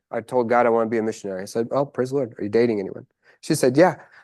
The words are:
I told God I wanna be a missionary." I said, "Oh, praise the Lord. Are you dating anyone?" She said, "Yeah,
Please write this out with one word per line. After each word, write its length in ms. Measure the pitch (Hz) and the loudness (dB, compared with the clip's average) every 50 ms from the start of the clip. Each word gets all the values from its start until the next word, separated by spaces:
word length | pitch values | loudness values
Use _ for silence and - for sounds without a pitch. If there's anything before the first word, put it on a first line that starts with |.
| _ _ | _ _
I 120 | - 117 | -10 -10
told 260 | 110 - 127 127 120 113 | -8 -2 -2 -2 0 2
God 180 | 120 120 120 | 2 2 4
I 40 | 117 | 4
wanna 180 | 113 117 113 110 | 4 2 2 0
be 100 | 120 113 | 0 -2
a 40 | |
missionary." 400 | 110 110 107 - - 101 95 92 | -2 -2 -4 -6 -8 -10 -8 -8
I 20 | 98 | -10
said, 220 | 101 - 117 117 120 | -6 -4 -4 -4 -2
"Oh, 120 | 123 135 143 | -2 -4 -4
praise 260 | 139 - - 127 127 | -2 -2 -4 -4 -2
the 60 | 135 | -2
Lord. 180 | 143 131 113 - - | -4 -4 -6 -8 -8
Are 40 | |
you 60 | 98 101 | -8 0
dating 320 | 107 113 120 120 110 101 | 2 2 2 2 0 -2
anyone?" 260 | 95 92 - - - - _ _ _ _ _ _ | -4 -6 -10 -12 -16 -20 _ _ _ _ _ _
She 120 | - - 160 | -4 -4 -2
said, 220 | 139 - 131 127 | 2 2 2 6
"Yeah, 200 | 143 180 180 147 - - _ _ - | 6 4 4 4 -2 -12 _ _ -20